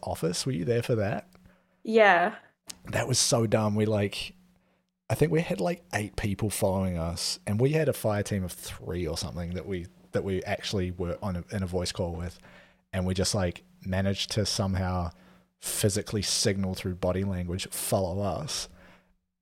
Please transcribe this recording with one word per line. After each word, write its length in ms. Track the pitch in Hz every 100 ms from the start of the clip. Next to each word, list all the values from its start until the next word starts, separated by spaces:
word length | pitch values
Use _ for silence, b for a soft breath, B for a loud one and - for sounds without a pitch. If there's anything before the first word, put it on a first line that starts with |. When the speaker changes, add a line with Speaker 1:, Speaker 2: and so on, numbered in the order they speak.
Speaker 1:
office? 440 | - 85 160 170 -
Were 60 |
you 120 | 135
there 180 | 156 117
for 120 | - 117
that? 320 | 98 - - - b b b _
Speaker 2:
Yeah. 520 | - 220 208 175 180 - - _ - - -
Speaker 1:
That 220 | - -
was 100 | 127
so 280 | - 127 113
dumb. 280 | 110 107
We, 120 | 104 107
like, 480 | 107 101 - - - - _ _ _ _ _ -
I 60 |
think 180 | 113 156
we 80 | 156
had, 200 | 170 185
like, 240 | 175 175 -
eight 220 | 107 104 -
people 340 | 107 98 110
following 480 | - 101 95 95 87
us, 400 | 82 85 - - -
and 140 | 104
we 100 | 135
had 180 | 156 147
a 40 |
fire 300 | - 110 104
team 220 | 101 101
of 80 | 90
three 540 | - - - - 90 82
or 100 | 71
something 380 | 76 65 85
that 120 | 90 87
we, 200 | 92 87 - -
that 120 | -
we 180 | 87 92
actually 460 | - 95 - 107 92
were 260 | 90 87 85
on 140 | 104 87
a, 80 | 85
in 80 | 107
a 40 | 92
voice 260 | 90 87
call 200 | - 87
with, 240 | 85 85 - b b b b _
and 140 | 95 92
we 80 |
just, 200 | 92 92
like, 280 | 110 90 - - -
managed 460 | 98 92 98 98 -
to 120 | - 98
somehow 640 | - 98 92 92 92 87 b b b b _
physically 640 | - - 107 101 - 107
signal 520 | 92 - 113 98 95
through 200 | 92 95
body 280 | 90 90 92
language, 440 | 98 90 90 87 -
"Follow 520 | - - 107 92 95
us," 460 | 101 - 147 - - b b b b _ _ _